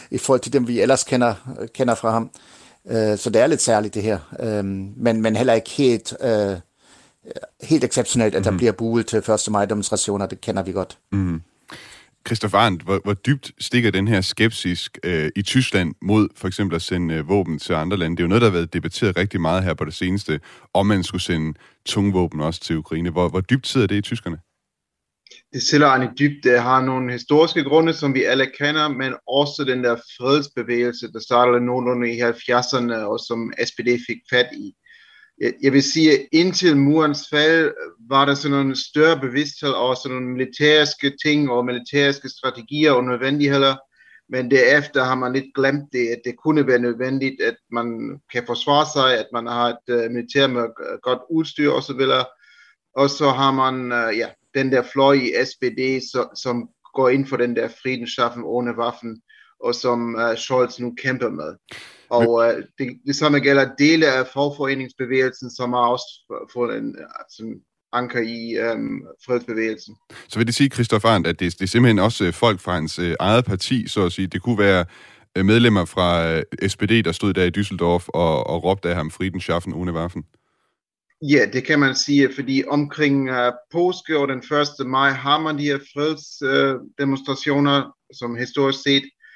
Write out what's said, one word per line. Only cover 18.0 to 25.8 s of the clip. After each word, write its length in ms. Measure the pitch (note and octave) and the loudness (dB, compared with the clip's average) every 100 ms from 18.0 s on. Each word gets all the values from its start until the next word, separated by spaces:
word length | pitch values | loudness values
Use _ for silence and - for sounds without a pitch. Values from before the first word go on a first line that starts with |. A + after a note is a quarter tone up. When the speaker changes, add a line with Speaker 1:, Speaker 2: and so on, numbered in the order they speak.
| E2 E2+ | -4 -2
Speaker 2:
Det 60 | |
er 20 | |
jo 40 | E2+ | 2
noget, 140 | G#2+ | 4
der 60 | A#2 | 4
har 80 | F2 | 2
været 160 | E2+ | -2
debatteret 440 | - E2 - G#2+ F2+ | -4 -6 -2 -2 0
rigtig 240 | G2+ F#2+ | -2 -2
meget 240 | E2 F2+ | 0 0
her 100 | F#2 | 0
på 100 | D#2 | -2
det 100 | D2+ | -6
seneste, 460 | D#2+ F#2 G2 - D2+ - - _ | -6 -4 -4 -4 -8 -8 -20 _
om 120 | F#2+ G2 | 0 2
man 160 | G2+ | 0
skulle 180 | F2 F#2 | -2 -6
sende 360 | - E2+ D#2 D2+ _ _ | -4 -2 -4 -8 _ _
tungvåben 560 | - - G2+ F#2 E2+ D2+ | -8 -2 0 2 0 -2
også 200 | D2+ F2 | -4 -6
til 160 | - D#2+ | -6 -6
Ukraine. 340 | D#2 E2 E2+ | -4 -4 -4
Hvor, 180 | D#2+ F2 | 0 0
hvor 120 | F2+ | -2
dybt 260 | F#2+ C3 - | 0 -2 0
sidder 200 | C3+ G2+ | 0 2
det 80 | |
i 60 | G2+ | 0
tyskerne? 380 | G2+ A#2 - D#2+ - _ _ _ _ _ _ _ _ - _ | -4 -8 -8 -12 -14 _ _ _ _ _ _ _ _ -20 _
Speaker 3:
Det 100 | C3+ | -6
sidder 240 | - D3 | 0 4